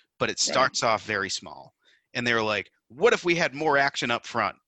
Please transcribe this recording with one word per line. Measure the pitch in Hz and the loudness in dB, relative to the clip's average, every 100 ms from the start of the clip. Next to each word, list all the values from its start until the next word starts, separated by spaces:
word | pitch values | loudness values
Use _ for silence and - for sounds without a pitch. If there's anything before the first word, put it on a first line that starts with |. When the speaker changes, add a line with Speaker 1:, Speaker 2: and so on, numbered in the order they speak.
| _ - | _ -4
Speaker 1:
but | 113 | -4
it | |
Speaker 2:
Right. | 95 | -2
Speaker 1:
starts | - 127 127 - | 0 2 2 2
off | 123 107 | 0 0
very | 98 104 95 | -2 -4 -4
small. | - 90 67 67 _ _ _ _ | -8 -10 -18 -20 _ _ _ _
And | 127 120 | -4 0
they | 113 | 0
were | |
like, | 107 104 - _ _ | 0 -2 -6 _ _
"What | 120 226 | 0 2
if | 220 175 | 2 2
we | |
had | 170 156 135 | 0 0 0
more | 156 139 | 2 4
action | 139 - 131 | 2 0 -2
up | 117 - | -2 -2
front?" | 117 101 - | -2 -2 -4